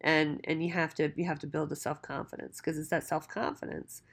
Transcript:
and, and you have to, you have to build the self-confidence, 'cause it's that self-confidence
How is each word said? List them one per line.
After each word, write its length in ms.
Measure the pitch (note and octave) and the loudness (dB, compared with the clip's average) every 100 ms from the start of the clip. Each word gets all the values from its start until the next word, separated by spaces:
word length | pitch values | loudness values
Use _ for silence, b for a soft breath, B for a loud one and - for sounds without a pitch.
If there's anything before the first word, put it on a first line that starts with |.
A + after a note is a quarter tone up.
and, 400 | - D#3 D3+ D3 - | 4 6 6 2 0
and 180 | D#3+ | 0
you 100 | E3+ | 2
have 220 | F3 D#3+ - | 2 0 2
to, 160 | D3+ D3 | 0 2
you 100 | F3 | 0
have 120 | D3+ | -2
to 80 | D3 | -2
build 220 | D#3 D3+ | 0 0
the 60 | D3 | -2
self-confidence, 840 | - D3 - C#3 - - - - | -4 -4 -4 -6 -6 -8 -10 -6
'cause 180 | - D#3 | -4 -2
it's 120 | D#3 | 2
that 140 | E3 | 0
self-confidence 960 | - D#3 - - A#3 - - - - - - | 2 -2 -2 -2 -2 -2 -6 -6 -8 -14 -18